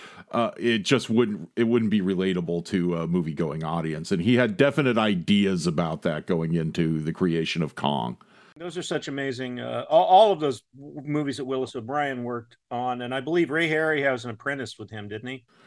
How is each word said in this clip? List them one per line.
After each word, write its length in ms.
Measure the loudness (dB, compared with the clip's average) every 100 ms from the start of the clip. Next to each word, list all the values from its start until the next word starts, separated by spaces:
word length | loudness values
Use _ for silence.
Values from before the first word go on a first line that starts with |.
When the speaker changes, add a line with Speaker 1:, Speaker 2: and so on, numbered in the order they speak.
| -20 -20 -6
Speaker 1:
uh, 180 | -2 -2 0
it 220 | 0 0
just 300 | 2 2 4
wouldn't, 400 | 2 2 0 -6 0
it 80 |
wouldn't 280 | 2 2 4
be 100 | 2
relatable 640 | 2 2 2 0 0 -2 -2
to 320 | 0 0 0
a 100 | 0
movie-going 560 | 0 0 -2 -4 -4
audience. 480 | -4 -2 -2 -6 -2
And 100 | 0
he 140 | 4 4
had 220 | 4 4
definite 400 | 2 4 2 2
ideas 680 | 2 2 2 4 4 2 0
about 360 | 0 -2 -2
that 260 | -2 -4 -2
going 280 | -2 0 0
into 440 | 0 0 0 0
the 140 | -2
creation 500 | 0 0 2 -2 -2
of 120 | -4 -2
Kong. 420 | -2 -2 -4 -8 _ -20 -20 -16
Speaker 2:
Those 200 | -12 -10
are 60 |
such 240 | -6 -6 -4
amazing, 540 | -6 -6 -6 -8 -8
uh, 240 | -6 -6 2
all, 140 | 4
all 280 | 8 8 8
of 80 | 6
those 220 | 0 -2 -8 -20
w-, 240 | -16 -12 -4
movies 300 | -2 -2 -4
that 80 | -4
Willis 320 | -2 -4 -6
O'Brien 480 | -4 -2 -2 -2 -6
worked 320 | -6 -10 _ _
on, 340 | -4 -4 -4
and 120 | -4 -4
I 60 |
believe 300 | 0 0 2
Ray 180 | 0 0
Harryhausen 640 | 2 2 2 0 0 -4
apprenticed 460 | -8 -6 -6 -8 -10
with 120 | -12
him, 180 | -12 -10
didn't 220 | -10 -10
he? 160 | -12 -14 _